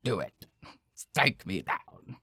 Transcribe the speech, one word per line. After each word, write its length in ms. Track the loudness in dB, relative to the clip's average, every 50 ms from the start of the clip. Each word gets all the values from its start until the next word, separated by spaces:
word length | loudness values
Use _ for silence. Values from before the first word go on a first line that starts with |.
| _
Do 160 | 2 0 2
it. 140 | 0 -4 _ _ -20 -20 _ _ -20 -20 -20 _ _ _ _
Strike 520 | -16 -16 _ _ 4 4 4 4 0 -4
me 160 | -4 -4 -2
down. 560 | 0 -2 -2 -4 -4 -12 -20 -20 -16 -16 -16 -16